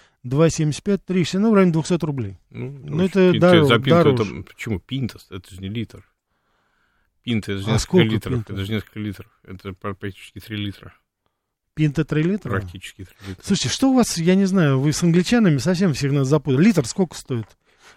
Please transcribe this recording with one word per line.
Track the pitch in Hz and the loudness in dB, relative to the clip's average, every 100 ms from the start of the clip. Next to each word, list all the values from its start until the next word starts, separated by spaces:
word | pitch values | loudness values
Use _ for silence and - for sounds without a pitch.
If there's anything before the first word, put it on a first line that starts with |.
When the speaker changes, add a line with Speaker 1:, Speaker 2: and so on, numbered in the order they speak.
| _ _ | _ _
Speaker 1:
Два | 120 139 160 | -4 2 2
семьдесят | - 151 - | 2 -2 -4
пять, | 208 196 | -4 -4
три | - 185 | -2 -2
шестьдесят, | 156 190 | 0 0
ну, | 226 | 2
в | |
районе | 202 185 | 4 4
двухсот | 160 - 170 | 2 0 -2
рублей. | 156 135 101 - _ | -2 -6 -8 -12 _
Speaker 2:
Ну, | 117 127 139 | -14 -12 -12
Speaker 1:
Ну, | 147 156 | -6 -2
это | 190 196 185 | 0 4 4
Speaker 2:
пинта | 160 180 | 6 6
Speaker 1:
дорого, | 165 139 | 6 6
Speaker 2:
за | |
пинту | 117 135 | 4 4
Speaker 1:
дороже. | 170 151 123 | 4 4 2
Speaker 2:
это, | 101 90 - | -2 -6 -16
почему | - 113 90 | -12 -6 -6
пинта? | - 135 113 - _ | -6 -6 -6 -10 _
Это | 95 - | -18 -18
же | 92 | -14
не | 95 | -10
литр. | 117 107 101 _ _ _ _ _ _ _ _ _ _ _ _ | -8 -10 -14 _ _ _ _ _ _ _ _ _ _ _ _
Пинта, | 123 110 104 | -6 -6 -4
это | 98 | -6
же | 104 | -2
Speaker 1:
А | |
Speaker 2:
несколько | 110 - | -2 2
Speaker 1:
сколько | 180 110 | 2 2
Speaker 2:
литров. | 107 - | 0 -4
Speaker 1:
пинта? | 123 107 | -6 -6
Speaker 2:
Это | 95 | -8
же | 95 | -6
несколько | 107 - 107 | -6 -8 -10
литров. | 104 95 - _ | -10 -10 -18 _
Это | - 92 98 | -20 -16 -16
пр-, | 92 104 | -12 -12
практически | 95 101 - - 101 | -10 -12 -14 -20 -20
три | - 107 | -12 -8
литра. | 101 - 95 - _ _ _ _ _ _ _ | -8 -10 -18 -20 _ _ _ _ _ _ _
Speaker 1:
Пинта | - 151 135 | -2 -2 0
три | 151 151 | -2 -2
литра? | 170 208 120 | -2 -4 -4
Speaker 2:
Практически | 95 90 95 - - | -6 -6 -14 -18 -18
три | 95 _ 95 | -20 _ -14
литра. | 92 | -8
Speaker 1:
Слушайте, | - 196 123 | -2 -2 -2
что | - 269 | -2 2
у | |
вас, | 254 214 170 | 2 2 0
я | 165 | 2
не | 190 | 2
знаю, | 196 190 147 135 | 2 2 2 2
вы | 147 | 0
с | - | 0
англичанами | 170 175 165 240 196 139 | 2 2 2 2 4 2
совсем | 151 175 196 | 0 0 0
всех | 123 139 | 0 0
нас | 139 131 | 0 2
запутали. | 151 143 131 | 0 2 4
Литр | 214 170 | 4 4
сколько | 117 - 180 - | 0 -2 -4 -6
стоит? | - 120 - _ _ _ - | -8 -8 -8 _ _ _ -20